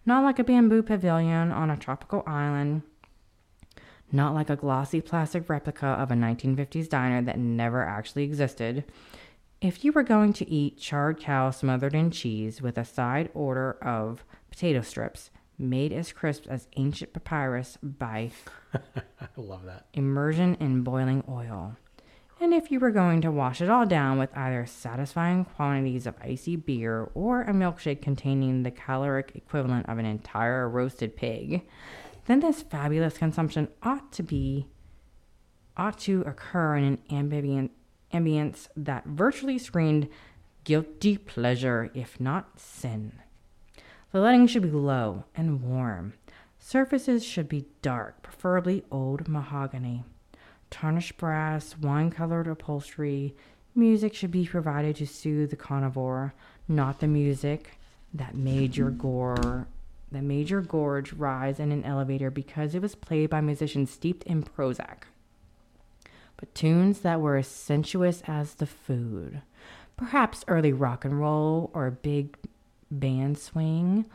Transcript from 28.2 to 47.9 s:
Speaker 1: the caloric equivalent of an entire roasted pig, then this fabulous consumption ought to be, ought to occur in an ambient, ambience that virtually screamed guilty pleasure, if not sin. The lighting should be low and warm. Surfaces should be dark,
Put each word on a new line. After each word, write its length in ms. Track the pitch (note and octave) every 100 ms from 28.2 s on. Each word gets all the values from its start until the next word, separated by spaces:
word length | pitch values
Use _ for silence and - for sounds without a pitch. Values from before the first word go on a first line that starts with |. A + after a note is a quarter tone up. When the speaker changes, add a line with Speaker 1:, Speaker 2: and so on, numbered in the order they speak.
| C3+ C3+ C3 B2+
Speaker 1:
the 80 | B2
caloric 600 | B2 - C3 C#3+ C3+ C3+ -
equivalent 520 | - D3+ C3 B2 -
of 120 | A2+
an 60 | A2+
entire 640 | G#2+ - G#2+ A#2 B2+ B2
roasted 480 | B2 C3 - A2+ -
pig, 520 | A#2 A2 B2+ E3+ - - - - - - -
then 140 | C4
this 240 | E4 D4+
fabulous 540 | - D3+ D3 D#3 D#3+ D3+
consumption 500 | D#3+ D#3 D#3+ D#3 D3+ -
ought 280 | A#3 C4+ -
to 100 | -
be, 440 | E3 C#3+ C3+ C#3 C3+ - - - - - - - _ _ _ -
ought 220 | G3 -
to 220 | - F#3+
occur 540 | E3+ C#3 - F3+ D#3+ D3
in 60 |
an 160 | C#3 C#3 -
ambient, 600 | C#3+ C#3+ D3 C#3+ C#3 C3 - _ _ _
ambience 560 | E3+ D#3+ D3+ D3+ - - -
that 300 | D3 C3 -
virtually 520 | D3 A3+ - C4+ B3+
screamed 520 | - E3+ D#3+ D3+ C#3+ - - - - _
guilty 540 | - D3+ D#3 - G#3 G3
pleasure, 720 | - - A#2+ B2 C3 A#2 A#2
if 260 | B2+ A#2+ -
not 400 | C3 F3 - -
sin. 540 | - - B2+ G#2+ G#2+ - - - - - - - - - -
The 80 | F#3+
lighting 280 | G#3+ B3 A#3+
should 160 | A#3+
be 80 | F3
low 520 | D3 C#3+ C3 A2 G2 - -
and 260 | D#3+ C#3
warm. 520 | B2 B2+ B2 F#2 F#2+ - - - - _
Surfaces 640 | - C4 C4 C#4 C4+ A#3+
should 240 | A#3 - D3
be 200 | D3 C#3 _
dark, 400 | C#3